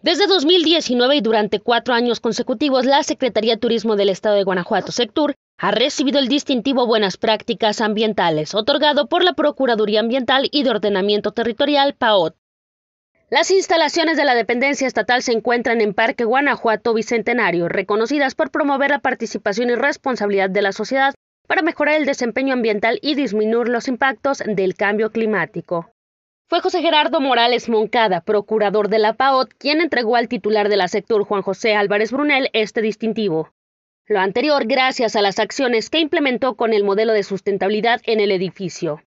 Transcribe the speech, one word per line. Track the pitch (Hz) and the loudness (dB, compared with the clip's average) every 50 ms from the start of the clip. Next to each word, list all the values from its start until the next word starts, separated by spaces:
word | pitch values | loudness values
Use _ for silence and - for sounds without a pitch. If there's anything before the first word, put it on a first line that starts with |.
Desde | - 285 359 294 403 | 0 0 0 0 2
dos | 359 392 370 277 | 2 2 2 2
mil | 302 359 370 320 | 2 2 4 4
diecinueve | 330 349 320 - - 254 240 240 254 285 | 2 2 0 0 0 0 0 2 2 2
y | 294 | 2
durante | 196 220 214 214 208 202 - 202 | 2 2 2 2 0 0 -2 -4
cuatro | _ - 240 233 233 247 247 | _ 0 0 0 0 0 0
años | 233 240 240 226 - | 0 0 0 -2 -2
consecutivos, | - 233 220 - 240 - 254 220 302 294 262 262 233 | -4 -4 -4 -4 -4 -4 -2 -2 0 0 0 2 2
la | 262 277 294 294 | 2 2 2 2
Secretaría | - 302 - - 240 185 220 214 226 226 | 0 -4 -2 -2 0 0 0 0 0 0
de | 220 | 0
Turismo | - 233 233 226 190 226 214 | 0 0 0 0 0 -2 0
del | 202 202 | 0 0
Estado | 202 185 - - 220 208 | 0 0 -2 0 0 2
de | 202 196 | 2 2
Guanajuato, | 190 185 185 175 - 226 185 180 - 165 | 0 0 -2 -2 -2 -2 -2 -2 -4 -4
sectur, | - 240 226 _ 330 302 294 285 _ _ _ _ | -4 -4 -2 _ 0 0 0 -2 _ _ _ _
ha | _ - 185 | _ -4 -2
recibido | 214 220 240 294 - - 285 269 226 277 | 0 0 0 -2 0 -2 -2 0 2 0
el | 277 226 | 0 2
distintivo | 262 294 - - 277 247 196 269 277 254 247 | 0 -2 0 -2 -4 -2 0 0 0 0 2
Buenas | 220 240 220 214 185 180 | 2 2 2 2 0 -2
Prácticas | - - 226 220 214 - - 233 - - 214 208 - | -2 0 0 0 -2 -2 -6 -4 0 0 -2 0 0
Ambientales, | 226 208 214 214 226 220 202 - 190 170 160 151 156 - - | -2 -2 0 0 0 -2 0 0 0 0 0 -2 -4 -4 -4
otorgado | 202 214 220 - 311 - - - 277 294 | -4 0 0 0 2 2 2 2 0 0
por | - 320 349 359 | 0 0 2 2
la | 359 - | 2 2
Procuraduría | - 269 294 - - 269 247 233 208 214 202 208 214 | 2 0 0 0 0 0 0 2 2 0 0 2 0
Ambiental | 214 233 233 269 247 - 254 262 277 - - | 0 0 -2 -2 0 0 0 0 0 0 0
y | 294 277 | 0 0
de | 262 | 0
Ordenamiento | 233 208 180 208 202 190 190 202 208 202 - - - | 0 0 0 0 0 0 0 0 0 0 -2 -4 -4
Territorial, | - 233 233 233 _ 285 277 294 277 277 285 277 | -2 -4 -4 -2 _ 0 0 2 2 2 0 0
paot. | _ - 226 214 196 170 160 _ _ _ _ _ _ _ _ _ _ _ _ _ _ _ _ _ _ _ _ | _ 0 2 4 4 2 0 _ _ _ _ _ _ _ _ _ _ _ _ _ _ _ _ _ _ _ _
Las | 220 277 339 - | 0 0 2 2
instalaciones | 370 392 - - 370 330 320 285 - 339 320 320 330 | 2 0 2 2 0 0 0 0 0 0 0 0 0
de | - 294 | 0 2
la | 285 247 | 2 2
dependencia | 240 220 - 240 247 254 277 285 - 269 | 0 0 0 -2 -2 0 -2 -2 -2 -2
estatal | 254 - 226 208 - 247 254 | -2 -2 -4 -2 0 -2 -2
se | 262 269 233 | 0 0 -2
encuentran | 226 208 247 240 240 233 247 226 233 | -2 0 0 -2 0 0 0 0 0
en | 214 208 190 | 0 0 0
Parque | - 226 233 269 - 240 | 0 0 0 0 -2 -2
Guanajuato | 214 247 269 285 285 240 - - 233 214 214 _ 240 226 | 0 2 2 2 0 -2 0 0 -2 -2 0 _ -2 -2
Bicentenario, | 226 208 - 240 233 208 - 185 247 220 185 165 170 170 | -2 -2 -2 -2 -2 -2 -2 -2 0 0 0 0 0 -2
reconocidas | 170 - 202 190 - 208 208 220 240 285 302 277 269 262 | -2 -2 -4 -2 -2 0 -2 0 0 0 0 0 -2 0
por | - 311 302 | -2 -4 -2
promover | - 311 311 277 277 269 277 277 | -2 -2 0 0 0 0 0 0
la | 285 277 | 0 0
participación | - 269 240 - 226 208 - 214 _ 220 196 202 247 240 | -2 -4 -4 -2 -6 -8 -8 -6 _ -4 -2 -2 0 0
y | 240 | 0
responsabilidad | 220 269 285 294 - _ 269 254 202 208 208 202 196 190 190 | 0 0 -2 -2 -2 _ -6 -4 -2 -2 0 0 0 0 0
de | 185 208 | 0 0
la | 196 196 | 0 0
sociedad | 196 - 214 190 254 269 269 277 269 _ _ _ _ _ _ | -2 -4 -6 -2 0 0 0 0 0 _ _ _ _ _ _
para | _ - - | _ -2 0
mejorar | 311 330 311 - 302 294 302 | 0 -2 0 0 0 2 2
el | 311 294 | 2 0
desempeño | 262 277 - 247 240 - 269 269 269 269 | 0 -2 -2 -4 -4 -2 -2 -2 0 0
ambiental | 254 226 226 208 208 226 226 247 - | 0 0 0 0 0 0 -2 -2 -2
y | - 277 302 | -2 -2 -2
disminuir | 254 285 220 196 214 214 214 226 233 240 | 0 -2 -2 0 0 0 2 0 0 0
los | 220 247 233 220 269 | 0 -2 -2 -2 -4
impactos | 254 - 277 269 269 - _ 277 277 - - | -4 0 0 -2 -2 -2 _ -2 -2 -2 -4
del | - 214 180 190 185 185 | -4 -2 -2 -2 -2 -2
cambio | - 214 196 202 214 220 220 | -2 -2 0 0 0 -2 -2
climático. | 214 226 226 214 208 190 165 - - 175 165 - 180 170 170 _ _ _ _ _ _ _ _ _ _ _ _ | -2 -2 -2 0 0 -2 -2 -4 -6 -14 -8 -6 -6 -6 -6 _ _ _ _ _ _ _ _ _ _ _ _
Fue | _ 330 349 | _ -4 -2
José | 349 370 - 359 | -2 0 -2 0
Gerardo | 294 339 320 302 302 330 339 320 | 0 2 4 4 4 4 2 2
Morales | 269 277 247 233 233 240 240 233 - - | 2 2 2 4 4 4 2 0 0 0
Moncada, | 233 214 220 208 - 247 226 214 185 170 | 0 0 0 2 2 2 2 2 2 -2
procurador | - - 214 208 202 - 214 220 208 202 185 214 202 202 | 0 0 0 0 0 0 0 0 0 2 2 2 0 2
de | 208 | 2
la | 226 214 214 220 | 2 2 2 2
paot, | _ 262 277 269 262 262 254 _ _ | _ 2 2 4 2 0 -2 _ _
quien | - 285 302 311 | -2 0 0 2
entregó | 339 294 - 233 226 214 240 | 0 0 0 0 0 2 0
al | 240 240 | 0 0
titular | 226 247 214 - 208 220 214 208 | -2 -6 -4 -2 0 0 2 2
de | 208 208 | 2 2
la | 196 185 | 2 0
sectur, | 180 - 208 185 _ 233 208 202 | 0 -2 -4 -2 _ 0 0 0
Juan | - 214 196 185 | 0 -2 -2 -2
José | - 190 - - 226 208 | -4 -6 -2 0 0 0
Álvarez | 214 208 202 202 202 214 247 | 2 0 0 0 0 0 0
Brunel, | 233 269 294 294 294 262 269 - - | -2 -2 0 0 0 0 0 0 -2
este | 226 220 196 - 240 | -2 -2 -2 -2 -2
distintivo. | 214 220 208 _ - 220 208 226 214 196 160 160 156 - _ _ _ _ _ _ _ _ _ _ _ | -2 -2 -4 _ -4 -4 -2 -2 -2 -2 -2 -4 -6 -8 _ _ _ _ _ _ _ _ _ _ _
Lo | _ 208 196 | _ -2 0
anterior | 190 196 190 240 254 302 294 277 233 | 0 0 0 0 0 2 2 0 2
gracias | 214 214 247 254 262 262 - 240 208 - | 0 0 2 2 0 0 0 -2 -2 0
a | 226 | 0
las | 202 196 185 | 0 0 0
acciones | - 214 208 - - 277 247 240 220 208 - | -2 -4 -4 -2 -2 -2 0 0 0 -2 -2
que | - 311 | -2 -2
implementó | 330 285 - 339 294 269 247 220 - 254 220 | 0 0 0 -2 0 0 -2 0 -2 -4 -2
con | - 247 226 226 | -2 -2 0 2
el | 208 202 | 2 2
modelo | 202 196 202 220 233 220 | 2 0 0 0 2 0
de | 214 | 0
sustentabilidad | 190 - 196 185 _ 208 196 196 185 190 208 214 202 233 233 233 _ | 0 -2 -6 -6 _ -4 -2 -2 -2 -2 -2 0 0 0 -2 -2 _
en | - 226 214 | -2 0 0
el | 208 202 | 0 0
edificio. | 196 185 185 180 - - 196 170 - - 175 160 147 151 _ _ _ | 0 -2 -2 -6 -6 -8 -10 -10 -8 -6 -6 -6 -6 -8 _ _ _